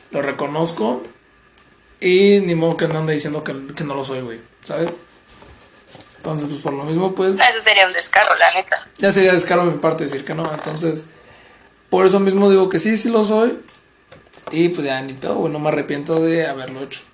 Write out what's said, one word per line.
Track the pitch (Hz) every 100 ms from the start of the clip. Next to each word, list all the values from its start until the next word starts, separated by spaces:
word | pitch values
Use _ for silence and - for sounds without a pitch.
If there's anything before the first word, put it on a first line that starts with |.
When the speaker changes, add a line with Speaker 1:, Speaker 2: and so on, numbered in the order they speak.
| -
Speaker 1:
Lo | 147
reconozco | 139 131 143 151 165 - 214 247 - - _ _ _ - - _ _ _
y | 185 185 202 202 185
ni | 170
modo | 165 165
que | 165
me | 156
ande | 156
diciendo | 151 151 147
que, | - 135 139 151
que |
no | 151 139
lo |
soy, | 135 131
güey, | 123 113 - _
¿sabes? | - 156 165 - - - - - - - - - - - - -
Entonces, | - 156 147
pues | 143
por | 156
lo | 139
mismo, | 147 165 185 185
pues | 190 190
Speaker 2:
Ah, | 247
eso | 226
sería | 214 202 185
un |
descaro, | 180 - 190 208 165
la | 170
neta. | 180 185 - - -
Speaker 1:
ya | 196
sería | 196 190
descaro | 180 170 180 175
de |
mi | 147
parte | 165 160
decir | 151 135 -
que | 160
no. | 165
Entonces, | 151 156 156 165 156 - - - - - - _ _ _
por | 185 190
eso | 196
mismo | 196 190 202
digo | 190 190
que | 185
sí, | 208 220
sí | 240
lo | 226
soy. | 208 214 240 - - - _ _ _ - _ - -
Y | 156 170
pues | 170 143
ya | 131
ni | 135
pedo, | 131 - -
güey, | 165
no | 147
me | 151
arrepiento | 151 143 143 147 160
de | 165 160 156
haberlo | 135 127 131
hecho. | 135 - -